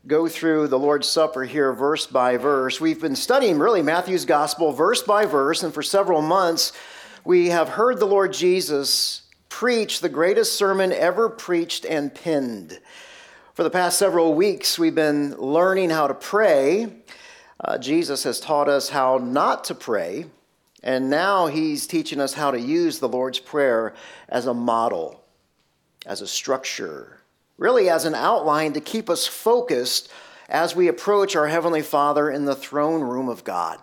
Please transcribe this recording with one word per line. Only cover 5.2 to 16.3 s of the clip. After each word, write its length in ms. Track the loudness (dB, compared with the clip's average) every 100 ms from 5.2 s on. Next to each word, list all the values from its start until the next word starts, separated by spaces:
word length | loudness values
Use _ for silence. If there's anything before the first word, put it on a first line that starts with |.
| 2
verse, 380 | 2 2 0
and 100 | -4
for 80 | -6
several 400 | 0 0 2 2
months 520 | 2 2 2 0 -2 -4 -20 -20 -20 -14
we 240 | 2 4 4
have 220 | 2 0
heard 300 | 2 0 2
the 60 | 2
Lord 280 | 4 2
Jesus 880 | 2 2 2 0 -2 0 -2 -2 -8 _ _ _
preach 540 | -4 0 0 0 -2
the 80 | -4
greatest 480 | 0 2 2 0 0
sermon 340 | 0 2 0
ever 380 | 2 0 2 -2
preached 560 | -2 -4 -2 -2 -6 -4
and 280 | -4 -4
penned. 680 | -6 -2 -2 -2 -8 -14 -20 _ -20 -20 -20 -20 -20 -18
For 100 | -4
the 60 | -2
past 280 | 0 0 2
several 360 | 2 4 2
weeks, 440 | 4 2 0 -2 0
we've 160 | 0
been 440 | 2 0 0 -2 -6
learning 540 | -2 2 2 2 0
how 160 | 0 0
to 60 |
pray. 720 | -2 -2